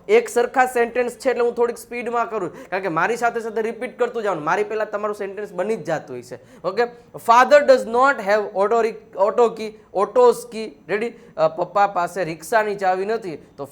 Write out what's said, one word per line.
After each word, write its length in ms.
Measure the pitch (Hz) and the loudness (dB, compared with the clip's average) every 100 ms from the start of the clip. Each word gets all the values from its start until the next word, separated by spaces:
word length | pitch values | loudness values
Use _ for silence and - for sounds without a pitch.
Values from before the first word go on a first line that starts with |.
| - | 2
એક 200 | 220 233 | 4 4
સરખા 380 | 240 240 262 254 | 0 2 2 2
સેન્ટેન્સ 460 | 247 233 240 247 | 2 0 0 -4
છે 180 | 240 269 | -2 -2
એટલે 120 | 240 | 0
હું 120 | 240 | 0
થોડીક 240 | 233 233 233 | 0 -2 -4
સ્પીડમાં 520 | - 240 240 233 226 | -10 -8 -4 -4 -2
કરું, 380 | 220 170 - - | -4 -6 -8 -8
કારણ 120 | 185 | -6
કે 60 | 190 | -2
મારી 280 | 160 185 233 | 0 0 0
સાથે 240 | 240 226 | -2 -2
સાથે 220 | 220 220 | -4 -4
રિપીટ 360 | 220 226 233 - | -4 -6 -10 -4
કરતું 240 | 233 233 | -4 -2
જાઉં, 220 | 208 170 | -2 -2
મારી 200 | 151 185 | 0 0
પહેલાં 260 | 208 220 214 | -2 -4 -4
તમારું 260 | 208 208 208 | -4 -6 -6
સેન્ટેન્સ 360 | 196 196 202 | -8 -8 -8
બની 240 | 180 208 220 | -4 -4 -4
જ 80 | |
જાતું 320 | 156 151 - 123 | -4 -6 -6 -12
હોય 60 | |
છે. 160 | 117 123 - - | -12 -16 -18 -10
ઓકે, 180 | 180 190 240 - - | -6 -2 -2 -4 -20
father 460 | - - 233 254 294 | -4 4 4 6 6
does 220 | 262 254 | 6 4
not 320 | 214 233 269 254 196 | 2 2 2 2 0
have 340 | 214 202 185 | 0 0 -2
auto 200 | 202 233 | 0 2
ri-, 380 | 226 - - - | 0 -4 -12 0
auto 400 | 202 220 233 - | 2 4 2 0
key, 100 | 214 - _ 175 | -10 -12 _ -2
autos 380 | 208 254 247 233 - | 0 6 6 4 -4
key, 160 | 214 220 - - | -10 -10 -12 -6
રેડી? 240 | 202 233 - - - | -4 -4 -8 -12 0
અ, 120 | 160 | 0
પપ્પા 380 | 160 175 202 202 | 0 -2 2 2
પાસે 380 | 190 175 185 | 2 -2 -2
રિક્ષાની 500 | 165 165 - 226 214 | -4 -6 0 0 0
ચાવી 320 | 190 185 185 196 | 0 0 0 -2
નથી, 300 | 226 196 147 | -4 -6 -12
તો 320 | - - 139 | -14 -14 -6